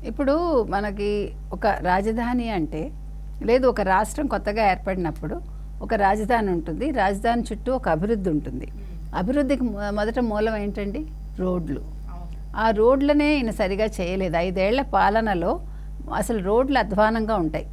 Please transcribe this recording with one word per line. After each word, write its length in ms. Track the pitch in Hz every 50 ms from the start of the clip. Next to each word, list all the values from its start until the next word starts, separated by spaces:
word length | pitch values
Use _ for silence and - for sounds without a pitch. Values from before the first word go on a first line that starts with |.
| -
ఇప్పుడు 580 | - 226 - 285 262 285 320 349 339 311 247 214
మనకి 680 | 165 185 196 208 208 196 208 202 208 208 208 196 - - - - - -
ఒక 140 | 185 -
రాజధాని 800 | 214 196 - 156 180 180 190 196 220 220 233 240 233 247 247 233 226
అంటే, 420 | 214 180 156 147 165 156 165 294 - - - - - - - - - - -
లేదు, 240 | 208 233 262 254
ఒక 140 | 254 196 -
రాష్ట్రం 460 | 196 190 185 190 220 214 - - 294
కొత్తగా 440 | 254 226 190 - 208 202 226 220 196
ఏర్పడినప్పుడు 720 | 185 180 - 202 190 185 175 160 147 - - 156 - 247 - - - - - - - -
ఒక 120 | - - 233
రాజధాని 580 | 208 202 190 202 214 214 196 247 226 214 196
ఉంటుంది, 400 | 180 170 160 170 156 175 233 311
రాజధాని 500 | 262 247 196 196 202 196 214 233 233 240
చుట్టూ 320 | 226 - 220 208 - 247 262
ఒక 160 | 254 247 196
అభివృద్ధి 400 | 160 160 180 208 233 208 185 185
ఉంటుంది. 380 | 151 147 120 - 131 123 - - - - - - - - - - -
అభివృద్ధికి 480 | 156 180 208 269 294 285 254 285 254 254
మొ-, 260 | 233 202 202 208 202
మొదట 300 | 202 208 208 220 226 254
మూలం 360 | 247 220 208 214 214 226 220
ఏంటండి? 500 | 208 202 208 196 220 202 202 202 285 311 - - - - - - -
రోడ్లు. 420 | 185 185 180 180 165 143 143 - - - - - - - - - - - - - - - -
ఆ 120 | - 220 226
రోడ్లనే 680 | 220 208 220 240 269 269 277 285 294 294 294 294 302
ఈయన 160 | 285 240 226
సరిగా 340 | 202 - 214 185 202 196 214
చేయలేదు. 520 | 220 - - 180 170 185 190 190 180 156
ఐదేళ్ల 440 | 170 175 190 180 190 185 202 233 269
పాలనలో 800 | 269 262 - 196 190 196 208 220 226 220 196 170 165 196 285 359 - - - - - - - - - - -
అసలు 280 | - 202 - 233 214 175
రోడ్లు 360 | 190 208 233 262 262 277 247
అధ్వానంగా 560 | 214 208 196 196 214 214 226 226 220 214 220
ఉంటాయి 300 | 202 165 151 156 156 - -